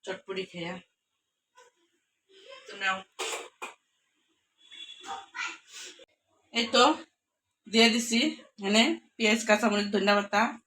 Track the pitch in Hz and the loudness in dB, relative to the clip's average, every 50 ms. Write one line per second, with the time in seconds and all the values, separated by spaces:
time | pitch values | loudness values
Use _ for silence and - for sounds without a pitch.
0 | _ - 185 185 - - 190 185 190 - - 175 170 170 180 185 - _ _ _ | _ -10 -10 -10 -10 -12 -10 -10 -10 -10 -10 -12 -10 -10 -10 -12 -14 _ _ _
1 | _ _ _ _ _ _ _ _ _ _ _ 508 494 466 _ 349 339 339 _ _ | _ _ _ _ _ _ _ _ _ _ _ _ -20 _ _ _ _ _ _ _
2 | _ _ _ _ _ _ _ - - - - - - - - 196 196 190 190 190 | _ _ _ _ _ _ _ -20 -20 -20 -20 -20 -18 -18 -16 -8 -6 -6 -6 -6
3 | - _ _ _ - - - - - - _ _ - - - _ _ _ _ _ | -8 _ _ _ -10 -8 -8 -10 -12 -16 _ _ -18 -18 -18 _ _ _ _ _
4 | _ _ _ _ _ _ _ _ _ _ _ _ _ - - - - - - - | _ _ _ _ _ _ _ _ _ _ _ _ _ -20 -20 -20 -18 -18 -18 -18
5 | - - - - - - _ - - - - - _ _ - - - - - - | -14 -14 -14 -14 -14 -14 _ -8 -8 -8 -8 -14 _ _ -20 -18 -18 -18 -20 -20
6 | - _ _ _ _ _ _ _ _ _ - 233 240 233 - 240 247 285 320 - | -20 _ _ _ _ _ _ _ _ _ -4 -4 -2 2 4 4 6 6 4 0
7 | - _ _ _ _ _ _ _ _ _ _ _ _ - 185 226 226 233 220 240 | -4 _ _ _ _ _ _ _ _ _ _ _ _ -2 4 6 6 6 6 2
8 | 233 - 226 226 262 311 320 - - - _ _ 202 196 208 220 233 285 339 - | -2 0 0 0 0 0 -2 -6 -14 -20 _ _ -4 0 4 4 4 4 2 -4
9 | _ _ _ _ 226 214 214 220 - - 214 214 226 220 208 208 208 202 202 202 | _ _ _ _ 2 2 2 2 2 2 2 2 4 0 0 0 -2 0 -2 0
10 | 190 202 208 202 202 202 - 202 226 247 240 - _ | 2 4 2 2 2 0 0 0 0 0 -2 -8 _